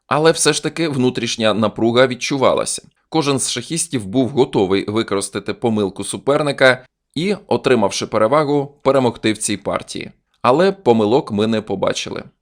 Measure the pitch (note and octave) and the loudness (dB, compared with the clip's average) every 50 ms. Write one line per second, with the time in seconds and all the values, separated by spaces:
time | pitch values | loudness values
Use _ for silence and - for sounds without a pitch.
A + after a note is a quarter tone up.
0 | _ _ C3 D3 D#3 E3 E3 - - D3+ D3 D3 - D#3 C#3+ - E3 D#3+ C#3 C3+ | _ _ -2 2 4 2 2 4 0 0 0 0 -4 -6 -4 -4 -4 -2 0 0
1 | B2 B2+ B2 C3 A#2 A#2 - - A2+ A2 G2+ G#2 A2 G#2 - - A2+ A#2 A#2 B2 | 0 0 0 -2 -4 -4 -4 0 0 0 2 2 0 -2 0 0 0 2 4 4
2 | C3 B2 B2 A#2 - - D3+ C#3 B2+ G2+ D2+ - - - - - - _ _ _ | 4 2 2 -4 -6 -4 -2 2 2 2 2 2 0 -4 -6 -10 -12 _ _ _
3 | _ _ - D#3+ D3 C#3+ C#3 B2+ - - - B2 A#2 - D#3+ E3 - - - B2+ | _ _ -2 0 0 0 0 0 -2 -4 -6 -6 -8 -6 -6 -6 -6 -4 -6 -6
4 | G2+ F#2 G2 C3+ C3 A2 C#3+ D#3+ F#3+ D3 - F#3+ G3+ F2+ G2 G2 - - G#2 A2+ | -6 -2 0 0 0 0 2 0 0 2 2 0 2 2 2 0 0 -2 -2 -2
5 | A2 - G2+ G2 F#2+ - - G#2+ G2 - G2 - - A#2+ A2 G#2+ G2+ F#2+ F#2 - | -2 -2 -2 -4 -4 -4 -8 -8 -8 -8 -6 -4 -2 -2 0 0 -2 -2 -4 -8
6 | G2 - - G2+ - C3+ C#3+ D3+ D3+ C#3+ C#3 - C3+ C3 B2 - - _ _ _ | -8 -8 -10 -4 -2 0 0 0 0 -2 0 4 4 4 4 4 -2 _ _ _
7 | _ _ _ C#3+ E3+ G3+ G3+ - - - A#2 A#2+ - B2+ B2+ A#2 G2+ F#2+ - - | _ _ _ -6 -4 -4 -4 -6 -4 -4 -4 -2 2 2 2 2 2 0 -2 -4
8 | A2 - - G#2+ G#2+ A2 C3+ D3+ D#3 C#3 D3 D3 C#3 C#3 - _ - C3+ C#3 C3+ | -6 -4 0 0 2 2 2 2 2 2 0 -2 -2 -4 -10 _ 0 2 2 2
9 | B2+ A#2+ A2+ - - A2+ G#2+ - - - G#2 F#2 - F#2+ F2+ - - - - - | 2 0 -2 0 -2 -2 -2 -2 -4 -6 -6 -6 -4 -4 -6 -6 -6 -8 -12 -12
10 | - - - _ _ _ _ _ - A#2+ B2+ D#3 F3+ G3 F#3+ - - B2 A#2 A2+ | -12 -14 -16 _ _ _ _ _ 2 2 4 4 4 2 0 2 2 2 4 4
11 | G#2+ G#2 A#2+ D3 - - A2+ G2+ A2 A2 A2+ A2 G#2 - G2+ F#2 - - - - | 4 4 2 2 0 0 -2 -2 0 0 0 -2 -4 -4 -4 -2 -2 -2 -2 -4
12 | - - - - - - _ _ | -8 -8 -10 -12 -12 -14 _ _